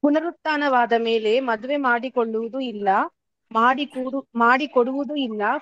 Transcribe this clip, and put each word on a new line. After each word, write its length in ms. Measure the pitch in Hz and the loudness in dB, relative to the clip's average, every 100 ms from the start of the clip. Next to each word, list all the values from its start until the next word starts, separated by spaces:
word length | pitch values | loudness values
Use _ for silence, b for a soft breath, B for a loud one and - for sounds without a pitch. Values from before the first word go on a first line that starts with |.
ಪುನರುತ್ಥಾನವಾದ 920 | 294 302 330 339 311 294 294 254 233 233 | 2 2 -2 -6 -4 -2 2 2 2 2
ಮೇಲೆ 420 | 226 226 220 240 | 2 0 2 0
ಮದುವೆ 360 | 262 220 247 294 | 0 -4 -2 -2
ಮಾಡಿಕೊಳ್ಳುವುದೂ 840 | 269 240 254 247 226 220 226 262 | 0 0 -2 -2 -2 -2 -6 -6
ಇಲ್ಲ, 280 | 262 208 202 196 320 _ _ _ _ | -6 -4 0 2 0 _ _ _ _
ಮಾಡಿಕೊಡು-, 720 | 220 240 262 285 262 254 269 - | 2 2 2 -4 -6 -6 -6 -6
ಮಾಡಿಕೊಡುವುದೂ 800 | 233 233 262 294 262 240 262 277 | 0 4 4 2 0 0 -2 -4
ಇಲ್ಲ, 280 | 294 254 214 208 285 | -4 -4 -2 -2 -4